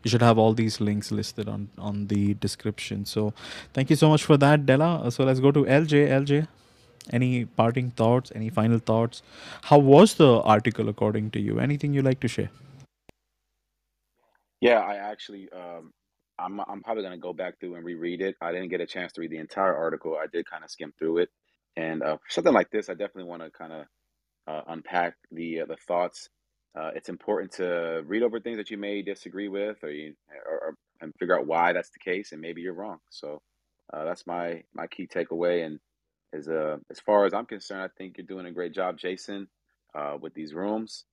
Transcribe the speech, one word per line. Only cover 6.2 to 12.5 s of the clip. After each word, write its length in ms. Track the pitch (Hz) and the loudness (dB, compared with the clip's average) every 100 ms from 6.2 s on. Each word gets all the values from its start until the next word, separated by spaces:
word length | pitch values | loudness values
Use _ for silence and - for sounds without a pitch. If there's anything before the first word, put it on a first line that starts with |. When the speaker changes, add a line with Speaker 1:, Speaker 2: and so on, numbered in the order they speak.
Speaker 1:
J, 220 | 143 143 160 _ _ _ _ _ - | 2 0 0 _ _ _ _ _ -4
any 340 | 120 127 123 117 | 0 2 0 -4
parting 440 | - 113 123 123 | 2 2 2 -2
thoughts, 400 | - 113 123 - - | 2 4 4 0 -8
any 140 | 110 | -4
final 280 | 110 110 117 | 0 2 2
thoughts? 460 | - 110 117 - _ - - - | 2 2 2 -4 _ -20 -18 -16
How 160 | - 147 | 6 8
was 340 | 135 143 214 - | 10 10 10 8
the 260 | 151 113 | 8 8
article 480 | - 107 113 107 110 | 6 4 4 -2 -4
according 420 | 104 107 110 107 | 0 0 0 -4
to 80 | 113 | -4
you? 200 | 104 107 | -2 -2
Anything 340 | 123 147 147 | -2 -2 -2
you 100 | 139 | 0
like 160 | 135 131 | 0 0
to 80 | 120 | -2
share? 240 | - 98 | -4 -6